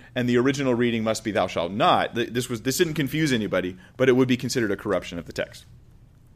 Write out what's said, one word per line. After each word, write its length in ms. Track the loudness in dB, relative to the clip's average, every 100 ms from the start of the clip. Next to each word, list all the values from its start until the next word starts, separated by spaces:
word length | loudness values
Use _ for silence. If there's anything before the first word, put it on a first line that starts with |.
| -8 -2
and 120 | 2
the 100 | 4
original 360 | 4 2 0
reading 300 | 2 2 0
must 200 | 0 -2
be 80 | -2
'thou 160 | 0 0
shalt 240 | -2 -4
not.'" 440 | 0 2 4 2 -2
Th-, 140 | -4
this 200 | -4 -4
was, 120 | -4
this 160 | -2 0
didn't 180 | 0 0
confuse 360 | -2 0 0
anybody, 460 | 0 0 -2 -2 -6 -10 0
but 120 | 4
it 40 |
would 140 | 4 4
be 100 | 0
considered 340 | -2 -2 -2
a 60 | -2
corruption 420 | -2 -2 -4 -10
of 60 | -10
the 80 |
text. 320 | -8 -8 -10 -20 -20 -20 -20 -20 -20 -20